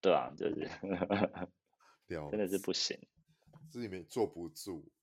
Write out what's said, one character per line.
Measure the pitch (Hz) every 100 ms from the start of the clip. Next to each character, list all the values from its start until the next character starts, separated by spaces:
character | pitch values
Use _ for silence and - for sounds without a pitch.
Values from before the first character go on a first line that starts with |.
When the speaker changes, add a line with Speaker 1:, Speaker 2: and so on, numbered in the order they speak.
Speaker 1:
对 | 98
啊， | 80 62 73
就 | 85
是。 | - 76 -
<laughs> | 95 92 90 101 - - 87 _ _ _ - _ _
Speaker 2:
了 | 82 73
解。 |
Speaker 1:
真 | 107
的 | 98
是 | 95
不 | -
行。 | 95 - - - _ _ _ _ - 160
Speaker 2:
自 | 123
己 | 117
没， | 95
坐 | 82 - 101
不 | 87 85
住。 | - - 85 76 _